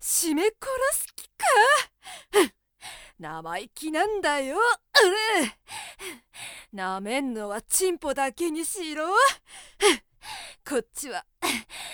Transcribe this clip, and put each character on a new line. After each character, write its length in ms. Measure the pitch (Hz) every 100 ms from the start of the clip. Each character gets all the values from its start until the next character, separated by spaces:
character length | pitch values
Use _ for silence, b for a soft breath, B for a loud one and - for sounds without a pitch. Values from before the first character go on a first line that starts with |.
締 340 | - - 339 302
め 80 |
殺 120 | 415 - 539 523 539
す 200 | - - -
気 140 | -
か？ 160 | - 762 494 494 587 - _ B B B 403 285 - _ _ B B B B
生 400 | 156 160 165 180
意 100 | 254
気 220 | - 311
な 160 | 311 415
ん 140 | 415
だ 180 | 330 294
よ、 180 | 262 339 480 466 _ - 392 415 440 415
俺。 240 | 214 - - B B B 381 254 _ B B B B
舐 260 | 196 185 190
め 180 | 208 262
ん 140 | 269
の 160 | 220 208
は 120 | 214
チ 300 | - - 370
ン 60 | 339
ポ 160 | 302
だ 180 | 269 269
け 180 | - 339
に 160 | 311 320
し 300 | 415 320 302
ろ。 120 | 320 415 539 - _ B B B 403 285 _ _ B B B B -
こ 100 | 269
っ 80 | -
ち 160 | - 285
は、 160 | 180 - _ - 233 - B B